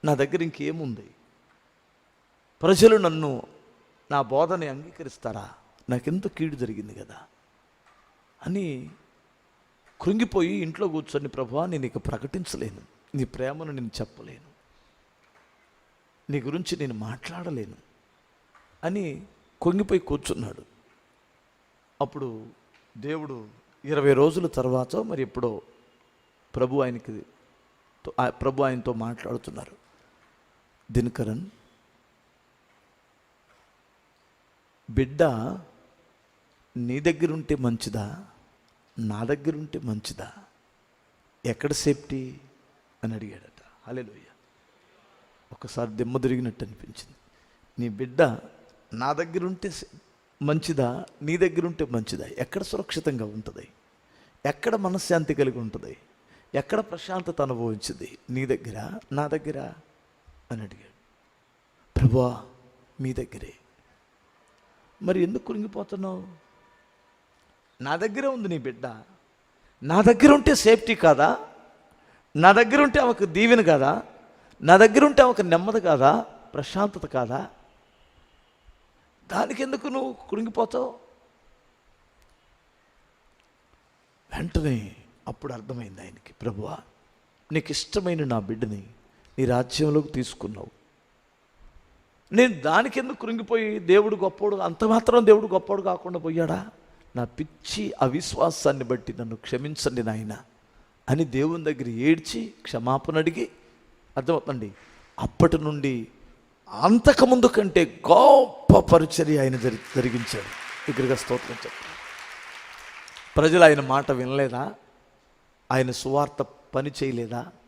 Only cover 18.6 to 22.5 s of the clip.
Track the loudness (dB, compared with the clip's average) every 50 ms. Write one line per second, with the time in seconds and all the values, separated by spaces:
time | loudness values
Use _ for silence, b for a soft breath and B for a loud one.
18.6 | _ _ _ _ -8 -6 -4 -4 -6 -6 -8 -12 -16 -20 _ _ _ _ _ _
19.6 | 0 0 0 0 0 0 0 -2 0 -2 -6 -6 -4 -6 -6 -6 -6 -10 -10 -16
20.6 | -20 _ _ _ _ _ _ _ _ _ _ _ _ _ _ _ _ _ _ _
21.6 | _ _ _ _ _ _ _ _ -6 -6 -6 -10 -10 -10 -10 -12 -16 -20